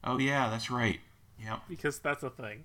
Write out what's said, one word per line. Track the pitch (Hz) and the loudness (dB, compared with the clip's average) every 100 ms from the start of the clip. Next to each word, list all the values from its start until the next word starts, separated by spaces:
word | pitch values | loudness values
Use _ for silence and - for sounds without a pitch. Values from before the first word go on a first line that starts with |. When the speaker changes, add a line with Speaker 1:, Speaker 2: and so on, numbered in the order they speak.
Speaker 1:
Oh, | - 127 | 0 2
yeah, | 135 139 123 | 4 4 4
that's | 113 107 | 0 -2
right. | 123 117 87 - - - - | 2 2 2 -4 -20 -20 -14
Yep. | 110 110 - | -6 -6 -6
Speaker 2:
Because | 175 151 139 | -2 -2 -2
that's | 147 143 | -2 -2
a | 139 | -4
thing. | - 113 107 | -6 -10 -10